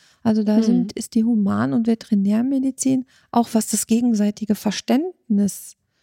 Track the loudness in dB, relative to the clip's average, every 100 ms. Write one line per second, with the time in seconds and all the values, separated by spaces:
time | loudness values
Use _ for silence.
0 | _ _ -2 0 2 2 2 2 0 -6
1 | -4 -2 2 2 0 0 0 0 0 -2
2 | 0 0 2 0 0 -2 -2 -2 0 0
3 | -4 _ _ -2 0 0 -2 -4 0 0
4 | 2 2 0 -2 -4 -2 -4 -4 0 0
5 | 0 -6 -2 0 0 -4 -18 -20 _ _